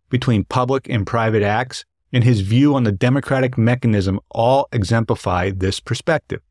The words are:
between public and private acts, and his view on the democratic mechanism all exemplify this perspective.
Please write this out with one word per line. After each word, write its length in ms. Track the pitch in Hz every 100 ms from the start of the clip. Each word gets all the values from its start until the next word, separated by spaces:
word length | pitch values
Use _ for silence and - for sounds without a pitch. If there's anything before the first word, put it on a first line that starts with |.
| -
between 340 | 123 131 107
public 440 | - 131 123 135 -
and 160 | 120 95
private 380 | 117 113 110
acts, 400 | 101 107 127 - - _ -
and 80 | 123
his 200 | 117 110
view 320 | 98 120 147
on 100 | 135
the 80 | 113
democratic 640 | 95 120 139 - 135 131 127
mechanism 640 | 113 123 120 104 92 95 _
all 400 | - 117 135 -
exemplify 800 | 120 92 113 110 - 98 90 95
this 300 | 92 92 -
perspective. 640 | - 120 - 156 - - _